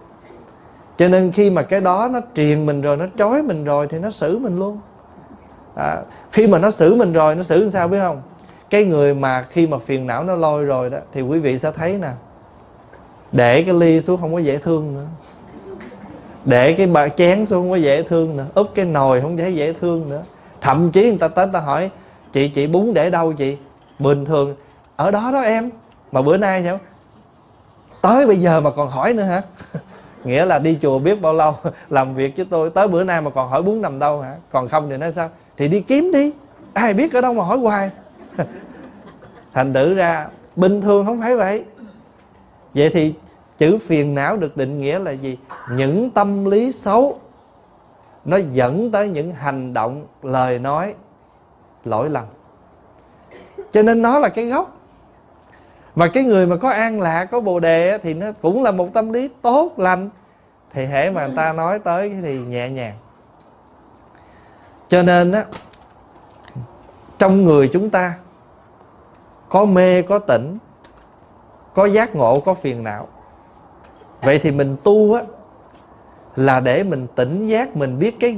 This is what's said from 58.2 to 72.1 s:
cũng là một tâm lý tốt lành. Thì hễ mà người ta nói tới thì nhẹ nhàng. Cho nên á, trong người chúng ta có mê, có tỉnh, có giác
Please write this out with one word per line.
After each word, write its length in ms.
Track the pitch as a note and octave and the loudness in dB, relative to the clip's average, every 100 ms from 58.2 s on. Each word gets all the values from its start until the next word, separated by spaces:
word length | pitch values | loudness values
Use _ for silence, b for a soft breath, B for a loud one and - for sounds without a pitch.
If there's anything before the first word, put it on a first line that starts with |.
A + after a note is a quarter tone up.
| G#3 G#3+ | -8 -4
cũng 200 | - G#3+ | -2 0
là 80 | B3 | 0
một 180 | F#3 F3+ | 0 -2
tâm 180 | A3+ A3 | -2 -2
lý 160 | A#3 C4+ - | -4 -6 -4
tốt 300 | A#3+ C4 E4+ E4 | 0 2 0 0
lành. 340 | F#3 F3+ G3 b b b b b _ | 0 0 -4 b b b b b _
Thì 120 | C#3 | -8
hễ 260 | C3 C#3 E3 | -4 -2 -2
mà 160 | F#3 C#3 | -2 -6
người 100 | C3 | -4
ta 160 | D#3+ | -4
nói 260 | D#3+ E3 G#3 | -2 -4 -4
tới 380 | F3+ E3+ G#3 G3 | -4 -4 -4 -6
thì 160 | E3+ C3+ | -8 -8
nhẹ 320 | B2 B2 B2 | -6 -8 -6
nhàng. 240 | C3+ A#2 G#2 _ _ _ _ _ _ _ _ _ _ _ b b b b b b b - | -8 -10 -14 _ _ _ _ _ _ _ _ _ _ _ b b b b b b b 0
Cho 140 | F3+ | 2
nên 300 | F3+ F3 F3 | 4 4 4
á, 120 | G#3 - - - - - _ _ - - - - - - - - - - - | 0 -4 -14 -20 -20 -20 _ _ -20 -20 -20 -20 -18 -18 -20 -20 -20 -20 0
trong 260 | F#3+ G3 | 2 4
người 240 | F3+ D3 C3+ | 6 6 4
chúng 180 | F3 G#3+ | 0 -2
ta 240 | G3 F3+ E3+ - _ _ _ _ _ - _ - _ _ _ - | -2 -4 -8 -18 _ _ _ _ _ -20 _ -20 _ _ _ 0
có 160 | F#3 | 2
mê, 380 | G#3 F3+ F#3 F3+ | 4 6 6 4
có 160 | F3 G3+ | 2 -2
tỉnh, 400 | G3+ A#2 C3+ G#3 - _ - - _ _ _ - - - - | 2 0 0 -12 -16 _ -20 -20 _ _ _ -20 -20 -20 -6
có 100 | - | 2
giác 320 | G3+ G#3 A3+ | 4 4 0